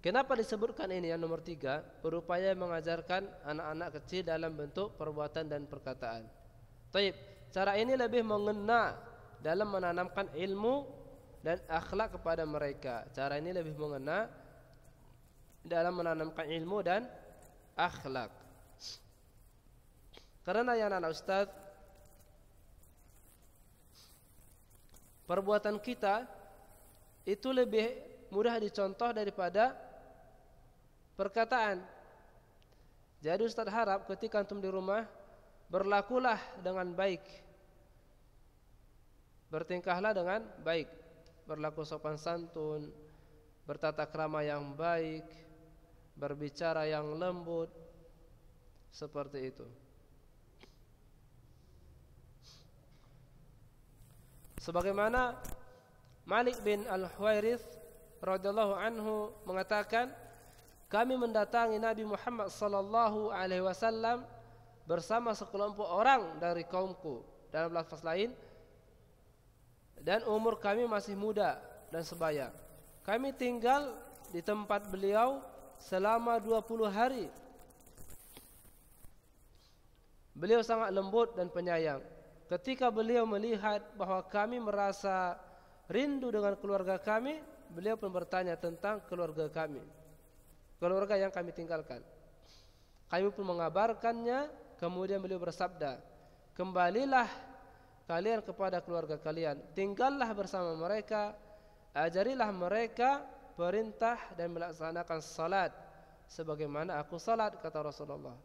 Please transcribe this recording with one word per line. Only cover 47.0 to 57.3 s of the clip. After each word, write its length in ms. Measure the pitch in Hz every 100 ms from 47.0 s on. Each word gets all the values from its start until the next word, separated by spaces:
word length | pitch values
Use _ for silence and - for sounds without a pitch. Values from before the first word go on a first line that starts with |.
| 151
lembut. 560 | 156 180 180 170 170 165 - - - - - - - - - - - -
Seperti 560 | - 147 147 139 139 131
itu. 160 | 131 120 120 - - - - - - - - - - - - - - - - - - - - - - - - - - - - - - - - - - - - - - - - - - - - - - - -
Sebagaimana 720 | - 170 190 196 214 247 247 247 - - - - - - - - -
Malik 320 | 208 247 240
bin 240 | 208 208
Al-Huwairith 800 | 220 190 185 - 208